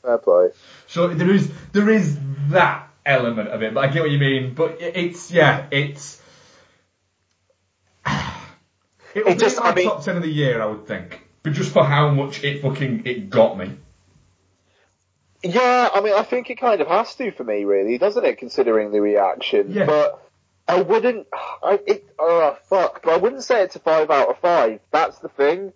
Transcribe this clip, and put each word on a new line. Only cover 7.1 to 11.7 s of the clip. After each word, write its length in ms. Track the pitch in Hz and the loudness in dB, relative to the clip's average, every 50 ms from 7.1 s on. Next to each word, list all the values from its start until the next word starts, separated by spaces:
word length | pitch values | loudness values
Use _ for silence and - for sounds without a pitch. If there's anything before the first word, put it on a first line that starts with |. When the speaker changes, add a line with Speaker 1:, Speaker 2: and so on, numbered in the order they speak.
| _ _ _ _ _ _ _ _ _ _ _ _ _ _ _ _ _ _ _ | _ _ _ _ _ _ _ _ _ _ _ _ _ _ _ _ _ _ _
Speaker 2:
<sighs> 0 | - - - - - - - - - - _ _ _ _ _ _ _ _ _ _ - - | -4 -4 -4 -4 -8 -12 -14 -18 -20 -20 _ _ _ _ _ _ _ _ _ _ -8 -6
it'll 160 | 202 214 196 | 0 2 2
Speaker 1:
It 40 | 180 | 4
Speaker 2:
be 60 | 196 | 4
Speaker 1:
just, 180 | 226 208 - | 2 2 2
Speaker 2:
in 60 | - 233 | 0 0
my 80 | 233 | 0
Speaker 1:
I 40 | 170 | 2
mean 120 | 180 180 208 | 2 0 0
Speaker 2:
top 140 | 202 - - | -2 -4 -6
ten 120 | 202 185 | -6 -4
of 60 | 175 170 | -4 -4
the 60 | 160 | -4
year, 320 | 151 147 143 127 120 113 | -2 0 0 0 0 0
I 40 | 110 | -2
would 200 | 107 107 107 - | -4 -6 -8 -10
think, 340 | - 104 92 90 - - - _ _ _ _ _ | -10 -10 -10 -10 -16 -20 -20 _ _ _ _ _
but 80 | 156 143 | -4 -2
just 180 | 151 - - | -2 -4 0